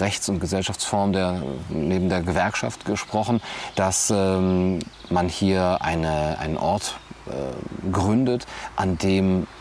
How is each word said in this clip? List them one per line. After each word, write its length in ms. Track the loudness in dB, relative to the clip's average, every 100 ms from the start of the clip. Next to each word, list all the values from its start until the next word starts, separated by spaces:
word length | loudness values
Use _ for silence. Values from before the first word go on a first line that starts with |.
Rechts- 280 | -2 -2 -2
und 120 | -2
Gesellschaftsformen 720 | 0 -2 -2 -4 -2 2 2
der, 280 | 2 0 -2 -4 -6 -6
neben 400 | -2 0 2 2
der 140 | 0
Gewerkschaft 600 | 0 0 0 -2 -6 -6
gesprochen, 560 | -4 -4 -2 -2 2 0 -2 -10 -6 0
dass, 340 | 2 2 2
ähm, 680 | 2 2 4 4 4 2 0 -4 -12 -2
man 200 | 0 0
hier 540 | 0 2 4 2 2
eine, 540 | 0 0 0 0 0 -2
einen 160 | -4 -2
Ort, 400 | 0 0 -2 -10 -14 -16 -10
äh, 640 | -6 -6 -6 -10 -8 -2
gründet, 560 | 0 4 4 4 0 -4 -12 -8 -2
an 220 | 0 2
dem 480 | 2 4 4 4 0 -8